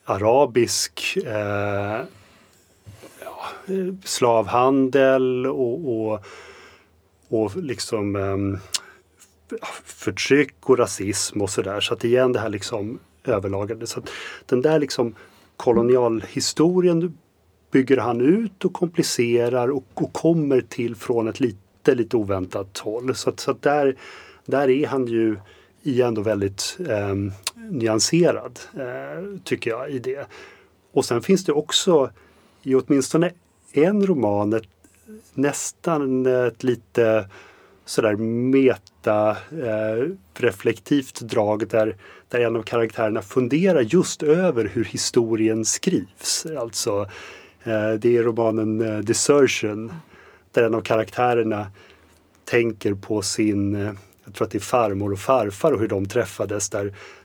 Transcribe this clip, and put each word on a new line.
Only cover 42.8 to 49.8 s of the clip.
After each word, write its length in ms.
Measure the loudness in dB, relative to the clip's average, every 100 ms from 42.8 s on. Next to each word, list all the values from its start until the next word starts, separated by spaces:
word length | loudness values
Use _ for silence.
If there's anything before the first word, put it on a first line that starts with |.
| -2 0 -2 -2
funderar 580 | -4 -2 0 2 2 2
just 420 | 4 2 2 0
över 420 | 2 4 2 0 -2
hur 120 | -2
historien 800 | -4 -4 -2 0 2 2 2 0
skrivs. 840 | -2 -4 -2 -2 -2 -10 -6 -6 -6 -8
Alltså, 420 | -8 -6 -2 -2 -4 -10 -18 -20 -20 _
eh, 280 | -4 0 0
det 240 | 0 2 4
är 60 |
romanen, 580 | 2 2 0 0 0 -2
eh, 180 | -2 -2
Desertion, 960 | -2 0 4 6 4 2 -4 -6